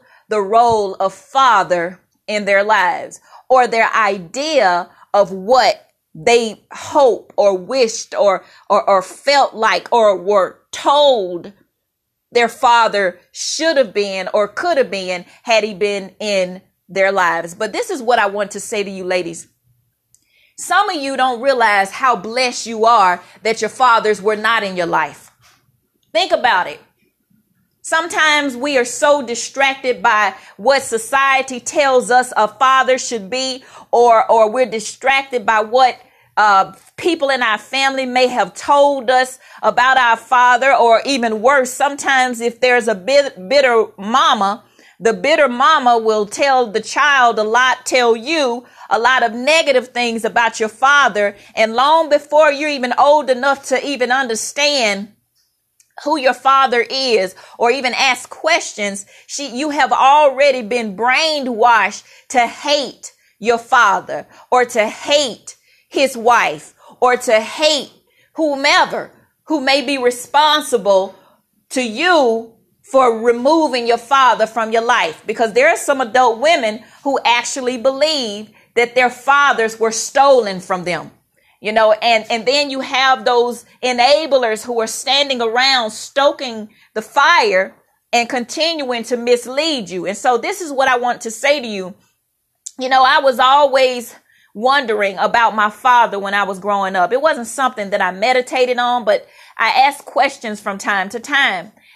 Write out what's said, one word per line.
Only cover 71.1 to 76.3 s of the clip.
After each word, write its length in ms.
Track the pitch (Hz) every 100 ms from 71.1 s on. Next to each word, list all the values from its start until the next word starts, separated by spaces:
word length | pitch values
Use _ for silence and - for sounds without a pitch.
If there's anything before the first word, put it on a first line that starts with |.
| - _ _ _ _ _
to 120 | 262
you 680 | 240 214 349 330 247 226 233 _ _ _
for 380 | _ 262 247 220
removing 640 | 240 240 262 320 302 247 233
your 120 | 233
father 480 | - 269 262 208 220
from 260 | 233 220
your 120 | 226
life. 380 | 233 233 175 - -
Because 260 | 226 226
there 160 | 226 302
are 80 | 427
some 240 | - 269
adult 400 | 240 254 247